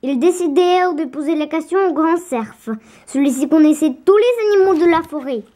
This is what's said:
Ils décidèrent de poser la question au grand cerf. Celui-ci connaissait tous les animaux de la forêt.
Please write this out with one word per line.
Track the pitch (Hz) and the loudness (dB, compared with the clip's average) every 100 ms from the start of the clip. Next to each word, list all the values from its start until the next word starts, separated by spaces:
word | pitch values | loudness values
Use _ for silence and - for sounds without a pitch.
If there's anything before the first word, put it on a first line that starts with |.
Ils | 254 277 | -4 0
décidèrent | 311 359 349 277 359 359 359 | 0 0 0 0 2 2 0
de | 302 | -2
poser | 311 262 294 | -6 -6 -4
la | 320 302 | -4 -4
question | 320 320 370 381 | -6 -4 -2 0
au | |
grand | 294 320 339 | 0 0 -2
cerf. | 339 247 214 - - 220 _ - _ | -4 -8 -8 -12 -12 -12 _ -20 _
Celui-ci | 269 277 254 277 | -2 0 0 0
connaissait | 320 302 302 311 254 | 4 4 4 0 -2
tous | - 403 | 2 4
les | 466 480 427 403 | 4 0 0 2
animaux | 381 | 2
de | 349 349 | 2 2
la | 330 | 0
forêt. | 320 294 262 247 202 | -2 -10 -8 -8 -10